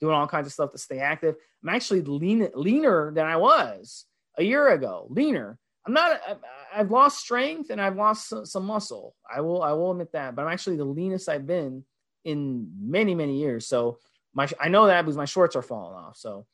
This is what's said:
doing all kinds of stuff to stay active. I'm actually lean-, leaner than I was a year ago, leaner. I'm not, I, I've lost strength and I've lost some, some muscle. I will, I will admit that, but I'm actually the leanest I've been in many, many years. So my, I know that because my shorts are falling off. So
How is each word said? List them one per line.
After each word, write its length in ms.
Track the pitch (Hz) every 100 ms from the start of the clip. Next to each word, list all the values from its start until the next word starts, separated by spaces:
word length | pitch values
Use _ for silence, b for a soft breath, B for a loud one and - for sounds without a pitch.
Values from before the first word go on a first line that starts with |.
doing 140 | 156
all 120 | 151 147
kinds 200 | 160 139
of 60 |
stuff 200 | - 143
to 60 | -
stay 200 | - 131
active. 380 | 139 156 160 156 b b
I'm 80 | 151
actually 320 | 220 240 190
lean-, 480 | 147 143 175 226 202
leaner 560 | 131 165 262 302 175 151
than 120 | 156 156
I 100 | 165
was 680 | 226 311 - 98 98 - - _ _ -
a 60 |
year 260 | 190 269 285
ago, 380 | 170 127 90 -
leaner. 500 | 151 302 196 104 117 _ _ -
I'm 80 |
not, 260 | 269 339 302 -
I, 100 | 208 - 131 -
I've 160 | 202 202
lost 300 | 240 277 277
strength 500 | - 240 269 320 226
and 100 | 214
I've 160 | 196 190
lost 320 | 214 220 -
some, 160 | 220
some 220 | 196 196 190
muscle. 500 | 214 208 107 110 - -
I 60 | 123
will, 220 | 156 180
I 100 | 156
will 200 | 156 175
admit 200 | 180 165
that, 240 | 156 135 123
but 60 |
I'm 100 | 151
actually 240 | 180 - 165
the 80 |
leanest 460 | 139 143 185 185 180
I've 160 | 147 139
been 380 | 180 139 131 135 _ _ _
in 460 | 165 147 143 123 101 95
many, 360 | 104 175 214
many 240 | 175 147 139
years. 280 | 147 117 -
So 320 | 127 120 120 _ _ _
my, 140 | 135 139 -
I 80 | 151
know 180 | 196 214
that 160 | 180
because 140 | 160 147
my 80 |
shorts 320 | 143 185 175 139
are 60 |
falling 340 | 117 113 87 92
off. 200 | 82 -
So 300 | 113 101 110